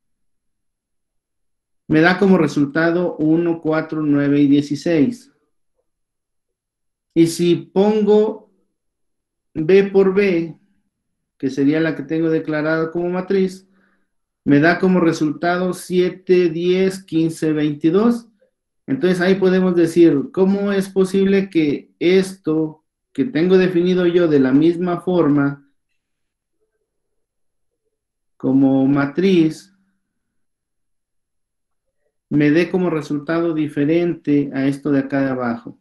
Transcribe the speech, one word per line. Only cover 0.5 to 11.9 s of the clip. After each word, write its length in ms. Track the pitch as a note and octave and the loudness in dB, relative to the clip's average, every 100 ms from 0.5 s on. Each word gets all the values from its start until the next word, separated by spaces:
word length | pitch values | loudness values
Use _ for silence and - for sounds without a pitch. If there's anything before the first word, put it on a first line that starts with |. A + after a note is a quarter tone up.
| _ _ _ _ _ _ _ _ _ _ _ _ _ - | _ _ _ _ _ _ _ _ _ _ _ _ _ -2
me 120 | D#3 | 2
da 180 | E3+ F#3 | 2 2
como 200 | G3 F#3 | 2 2
resultado 800 | D3+ D3 C#3 D#3+ E3 E3+ F3 E3 | 2 -2 -2 -2 -2 -2 -4 -2
uno, 420 | D3+ E3 E3+ E3 | 0 0 0 -4
cuatro, 400 | D#3 D#3 D#3+ D#3 | -4 -4 -4 -6
nueve 380 | D3+ C#3+ C#3+ C#3+ | -2 0 0 2
y 80 | C#3+ | 2
dieciséis. 840 | C#3+ C#3+ C#3+ E3+ E3 B2 - - _ _ _ _ _ _ _ _ _ _ _ _ _ _ _ _ _ _ | 2 0 -4 -2 0 0 -2 -12 _ _ _ _ _ _ _ _ _ _ _ _ _ _ _ _ _ _
Y 140 | E3 E3 | 0 0
si 280 | - F3 D#3+ | 2 0 0
pongo 920 | - F#3+ G#3 G#3+ G3+ G#3+ G#3+ - _ _ _ _ _ _ _ _ _ _ _ | -2 0 2 2 2 2 2 -4 _ _ _ _ _ _ _ _ _ _ _
B 300 | D#3 D#3 G3 G3 | -6 2 4 4
por 220 | G3 F#3+ | 2 2
B, 440 | F#3+ G3+ E3+ E3 D3 _ _ _ _ _ _ _ _ | 2 0 0 -4 -10 _ _ _ _ _ _ _ _
que 120 | C3+ | -6
sería 320 | C#3+ C#3 D#3 | -2 0 0
la 140 | D#3+ | -2